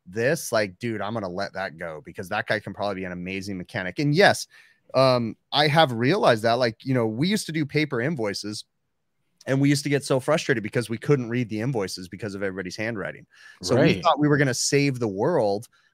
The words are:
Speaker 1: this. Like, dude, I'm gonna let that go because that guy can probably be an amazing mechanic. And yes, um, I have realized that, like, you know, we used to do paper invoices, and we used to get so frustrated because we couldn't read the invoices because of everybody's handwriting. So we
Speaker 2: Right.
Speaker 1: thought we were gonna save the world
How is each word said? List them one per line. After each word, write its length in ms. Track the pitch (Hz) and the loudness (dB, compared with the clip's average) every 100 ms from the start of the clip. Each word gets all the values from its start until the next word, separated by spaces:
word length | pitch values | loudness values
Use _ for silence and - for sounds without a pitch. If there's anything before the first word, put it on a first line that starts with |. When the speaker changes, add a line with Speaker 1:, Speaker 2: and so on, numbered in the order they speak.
| - | -12
Speaker 1:
this. 460 | 104 123 165 - | -2 0 0 0
Like, 260 | 113 104 90 | 0 0 -4
dude, 220 | 117 107 | -6 -6
I'm 140 | 101 | -6
gonna 160 | 113 95 | -6 -6
let 240 | 90 98 | -6 -6
that 240 | 92 95 80 | -6 -8 -8
go 240 | 85 78 | -10 -10
because 240 | 71 85 90 | -14 -14 -8
that 180 | 110 - | -6 -2
guy 120 | 107 | -4
can 140 | 107 | -4
probably 220 | 95 104 92 | -6 -4 -4
be 100 | 92 | -6
an 60 | |
amazing 440 | 90 90 95 98 92 | -8 -8 -8 -8 -10
mechanic. 400 | 87 107 92 90 | -8 -8 -6 -2
And 140 | 147 | 0
yes, 340 | 151 180 - - - - _ _ | 4 4 4 -2 -16 -20 _ _
um, 440 | 127 131 123 113 - - | 2 4 4 0 -8 -4
I 140 | 135 151 | 0 2
have 260 | 156 156 | 6 4
realized 500 | 113 123 202 202 113 | 4 0 2 4 4
that, 100 | 113 | 4
like, 300 | 120 123 110 | 2 0 -2
you 100 | 131 | -2
know, 140 | 127 113 | 0 0
we 200 | 110 170 | 0 0
used 160 | 208 - | 0 -2
to 80 | |
do 120 | 160 139 | -4 -2
paper 360 | 151 151 117 | -2 -2 -2
invoices, 640 | 120 131 104 95 104 107 - _ _ _ _ _ _ _ - | -2 -2 -4 -4 -8 -10 -12 _ _ _ _ _ _ _ -2
and 140 | 135 | 2
we 80 | 143 | 4
used 140 | 143 | 2
to 60 | 143 | 2
get 140 | 139 | -2
so 160 | - 135 | 0 0
frustrated 440 | 139 147 - 117 | 2 0 2 -2
because 260 | 104 127 113 | -2 -4 -4
we 80 | 117 | -4
couldn't 320 | - 143 113 | 0 0 2
read 200 | 123 113 | -2 -2
the 120 | 107 | -2
invoices 460 | 120 123 92 - 90 | -2 -2 -4 -6 -12
because 260 | 95 107 95 | -10 -8 -6
of 80 | |
everybody's 320 | 98 95 92 - | -6 -4 -8 -6
handwriting. 500 | 110 110 82 - - _ - - | -6 -4 -8 -10 -18 _ -20 -10
So 120 | - 120 | 0 4
we 180 | 160 | 4
Speaker 2:
Right. 80 | 104 | 4
Speaker 1:
thought 160 | 170 147 | 2 4
we 80 | 147 | 4
were 100 | 143 | 4
gonna 160 | 139 | 2
save 460 | 120 - 143 143 123 | 0 2 2 2 0
the 80 | 113 | -2
world 600 | 95 139 165 107 101 - _ _ | 0 0 2 2 0 -6 _ _